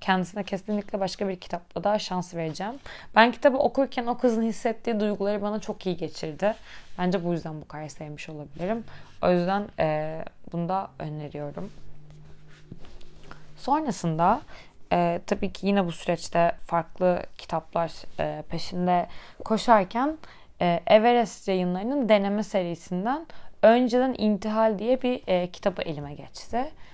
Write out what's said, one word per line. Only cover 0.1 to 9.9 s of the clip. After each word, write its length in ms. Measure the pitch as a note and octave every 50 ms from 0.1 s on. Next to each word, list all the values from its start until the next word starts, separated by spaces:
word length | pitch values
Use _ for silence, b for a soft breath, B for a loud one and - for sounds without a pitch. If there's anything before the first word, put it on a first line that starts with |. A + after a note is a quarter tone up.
| F#3+ F#3 F3+ - - G#3 G3
kesinlikle 560 | - - F#3 - - G#3+ G#3 G3 - - G3+
başka 280 | F#3+ F3+ - - G#3 F#3+
bir 80 | F#3+
kitapla 480 | F#3 - - - E3+ - - - - E3+
da 160 | G3+ G#3+ G#3
şans 360 | - - F#3 F3+ F3 - -
vereceğim. 380 | E3+ E3 D#3+ D3 - F#3 G#3+ C4 D4 - B B B B B B
Ben 160 | G#3+ A3+ B3
kitabı 260 | A#3+ - - C#4+ B3 C4+
okurken 480 | - A3+ - C4+ C4+ A#3+ - B3+ A#3+
o 120 | A#3+ A#3+ A#3+
kızın 260 | - B3 A3+ A3+ A3+
hissettiği 560 | A3+ G#3+ - - A#3 A3+ - - A#3 A3+ G#3
duyguları 420 | G#3 G#3 G#3 F#3+ G3 G3+ G#3 G#3
bana 180 | G3+ G#3 G#3+ G#3+
çok 260 | - - G3+ - -
iyi 120 | F#3 F3 D#3+
geçirdi. 560 | E3+ D3+ - - - D#3+ D3+ C#3+ F#3 G#3 A3+ - B B B B B B B F3+
Bence 260 | F3+ F#3 F3+ F#3+ E3+
bu 80 | F3 F3
yüzden 280 | D#3+ - E3 D#3 D3+
bu 60 | E3 -
kadar 200 | - D3+ D#3 D3+
sevmiş 420 | - - D#3 D3+ D3+ D3 - -
olabilirim. 540 | D#3 D3+ D3 C#3 C#3+ D#3 E3+ F#3+ A3+ A#3 A3 B B B B B B B
O 100 | - F3+
yüzden, 320 | F3+ F3 F3 F3+ G3 G3+ G#3 G#3+ - -
e, 400 | D#3+ D#3